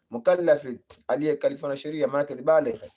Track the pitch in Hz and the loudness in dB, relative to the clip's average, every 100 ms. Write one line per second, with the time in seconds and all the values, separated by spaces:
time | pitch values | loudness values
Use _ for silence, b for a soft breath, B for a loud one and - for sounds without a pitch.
0 | _ 117 180 180 165 147 131 117 _ - | _ -2 2 2 4 2 0 -12 _ -12
1 | - 131 151 147 139 139 143 135 151 156 | -4 -2 0 0 -2 -2 -6 -6 -6 -4
2 | 131 143 143 127 143 160 127 - - | 0 0 -2 -2 2 4 2 -4 -12